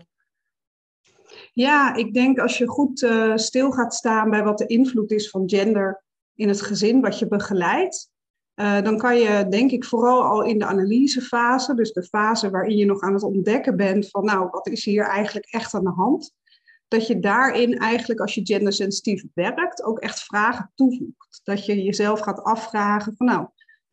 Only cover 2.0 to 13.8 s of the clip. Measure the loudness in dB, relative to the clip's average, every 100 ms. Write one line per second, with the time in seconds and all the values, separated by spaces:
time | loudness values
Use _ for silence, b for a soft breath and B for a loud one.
2 | 0 2 2 2 0 0 -2 0 0 0
3 | 0 2 2 0 0 0 2 0 -2 -2
4 | 0 0 2 2 2 0 0 2 2 0
5 | 0 -2 -2 -4 0 2 2 2 0 -4
6 | _ _ _ -2 0 0 -2 0 2 4
7 | 2 -2 -2 -2 -2 -2 0 0 -2 -4
8 | -16 _ _ _ _ -4 0 0 2 0
9 | 2 4 4 2 2 2 2 0 -2 0
10 | 4 4 4 2 2 0 0 0 2 2
11 | 2 0 -2 0 2 0 0 0 -2 -4
12 | -4 -2 0 0 -2 -2 0 2 2 2
13 | 0 0 0 0 0 0 0 0